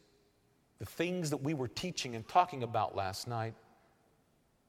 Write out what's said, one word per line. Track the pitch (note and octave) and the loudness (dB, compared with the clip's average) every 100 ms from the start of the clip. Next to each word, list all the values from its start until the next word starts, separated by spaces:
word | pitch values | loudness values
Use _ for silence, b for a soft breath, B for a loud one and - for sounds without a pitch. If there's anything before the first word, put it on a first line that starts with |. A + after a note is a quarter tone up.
| - - _ _ _ _ _ _ | -20 -20 _ _ _ _ _ _
the | A2 | -12
things | - E3+ F3+ D#3 | -2 -2 0 0
that | C#3+ | 0
we | C#3 | 0
were | D#3 B2 | 0 -2
teaching | - F3+ - C3 A#2 | -4 -4 -4 -4 -6
and | A2 | 4
talking | F3+ F3+ C#3 | 6 6 2
about | A#2 A2+ G2+ G2 | 0 2 2 0
last | F#2+ G2 - | -2 -4 -4
night, | A#2 A2+ - - - _ _ _ _ _ _ _ _ | -2 -2 -6 -18 -20 _ _ _ _ _ _ _ _